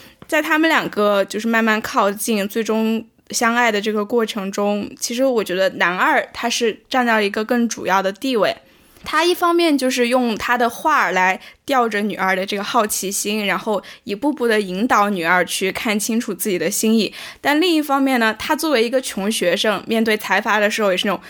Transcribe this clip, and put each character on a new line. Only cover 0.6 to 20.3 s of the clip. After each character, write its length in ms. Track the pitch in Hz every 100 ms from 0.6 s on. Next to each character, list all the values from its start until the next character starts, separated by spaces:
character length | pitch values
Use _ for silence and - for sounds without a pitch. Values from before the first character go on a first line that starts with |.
们 100 | 320
两 180 | 285 -
个 380 | - 208 202 196
就 140 | 202
是 80 | 226
慢 160 | 226
慢 180 | 226 214
靠 300 | - 262 202
近， 360 | 208 - 214 196
最 160 | 226
终 400 | 220 220 220 226 - _ _
相 240 | - 233 240
爱 160 | 240
的 100 | 208
这 100 | 214
个 140 | 214 202
过 180 | 240
程 280 | 220 214 190
中， 360 | 196 202 208 - -
其 160 | - 240
实 100 | 269
我 180 | 233
觉 120 | 196 180
得 120 | 185
男 260 | 196 180 185
二 320 | 269 262 -
他 160 | - 240
是 360 | - 226 - _
站 160 | 254
在 100 | 240
了 120 | 220 202
一 40 |
个 120 | 208
更 240 | 220 240 233
主 200 | 220 170
要 160 | 190
的 80 | 190
地 240 | 202 269 233
位。 180 | 180 - - _ _ -
他 220 | - 311 349
一 80 |
方 220 | 349 349 339
面 200 | 339 285
就 140 | 254
是 200 | 254 233
用 280 | 254 240 208
他 180 | - 240
的 140 | 240
画 400 | 233 - 285 190
来 320 | 185 185 185 - - -
吊 240 | 262 233
着 120 | 208
女 120 | 208
二 220 | 185 190 185
的 100 | 196
这 100 | 202
个 80 |
好 220 | 196 247 214
奇 260 | - 190
心， 360 | 196 202 214 202
然 100 | 185
后 240 | 220 220 - -
一 100 | -
步 180 | - 285
步 160 | 269 233
的 140 | 214
引 260 | 196 185 247
导 220 | 233 202
女 140 | 196
二 200 | 165 180
去 280 | 170 - 190
看 280 | 185 233 208
清 200 | 208 226
楚 120 | 240
自 160 | 180 220
己 120 | 180
的 100 | 165
心 240 | - 220
意。 180 | 226 196 - - -
但 180 | - 302
另 140 | 359
一 80 | 320
方 180 | 294 277
面 200 | 269 254
呢， 120 | 226 214
他 180 | - 302
作 140 | 320
为 140 | 254
一 80 | 233
个 100 | 254
穷 300 | 254 - 196
学 260 | 220 175 190
生， 260 | 220 196 -
面 160 | 226
对 120 | 226 214
财 240 | -